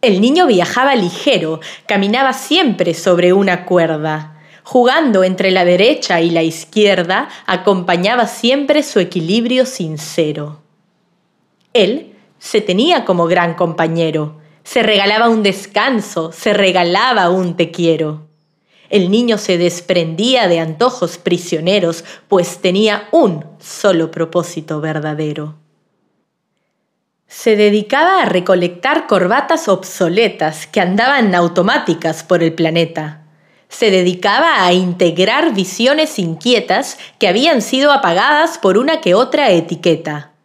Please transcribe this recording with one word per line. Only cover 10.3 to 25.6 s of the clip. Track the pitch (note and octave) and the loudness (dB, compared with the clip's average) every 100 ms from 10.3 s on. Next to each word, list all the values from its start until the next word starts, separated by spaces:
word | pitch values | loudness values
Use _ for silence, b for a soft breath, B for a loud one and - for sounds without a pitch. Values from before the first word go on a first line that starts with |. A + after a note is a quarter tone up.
| D3+ D3 - _ _ _ _ _ _ _ _ _ _ _ | -4 -10 -14 _ _ _ _ _ _ _ _ _ _ _
Él | A#3+ F#3+ C#4 - b b _ | 0 0 -2 -8 b b _
se | - A3 | -4 -4
tenía | G#3+ F#3 D4 E4 - | 0 0 2 0 0
como | F3 E3+ | 0 2
gran | F3+ E3+ | 2 0
compañero. | E3 F3 E3 E3 E3 D#3+ D#3 D3+ b b b | -2 -4 -2 -2 0 -2 -2 -6 b b b
Se | - B3 | -4 -2
regalaba | A3 G#3 G3 G#3+ A#3 | 2 2 2 2 2
un | A3+ | 2
descanso, | G3 F#3+ - G#3 B3 A#3 - - D#3+ | 0 -2 -4 -2 0 -2 -4 -6 -8
se | - A3 | -4 -2
regalaba | G3+ F#3+ F3+ F3 F#3 B3 A3+ F3 | 2 2 2 2 2 2 2 2
un | F#3 F3+ E3 | 0 -2 -2
"te | E3 | -4
quiero". | F3 E3+ D#3 D#3 D3+ - _ _ _ b b b | 0 0 0 -2 -6 -16 _ _ _ b b b
El | G3+ F3+ | 0 2
niño | G#3+ A#3+ G#3 | 2 2 -2
se | - F3 | 0 0
desprendía | F3 F3 - F3+ D#3+ D#3+ A#3 B3+ G3+ | 0 -2 -2 -2 -2 -2 0 2 2
de | E3+ | 0
antojos | D#3+ D#3 A#3+ A#3+ E3+ - | -2 -2 -2 0 -6 -6
prisioneros, | - F3 F3 D#3+ E3 G3+ E3+ E3 B B _ | -4 -4 -2 -4 0 0 0 -4 B B _
pues | G3 F3 - | 0 0 -4
tenía | F#3 F#3 G#3+ G#3 - | -2 2 0 -2 0
un | E4 A#3+ D#3 - - | 2 2 0 -10 -20
solo | - - G#3 F3 D#3+ | -20 -2 0 0 -2
propósito | E3 E3 F3 E3 - D#3 D3+ | -4 -4 -4 -4 -10 -8 -8
verdadero. | D#3 D#3 D#3 D3+ D3+ D3+ D3+ D3+ | -6 -6 -6 -6 -6 -6 -12 -16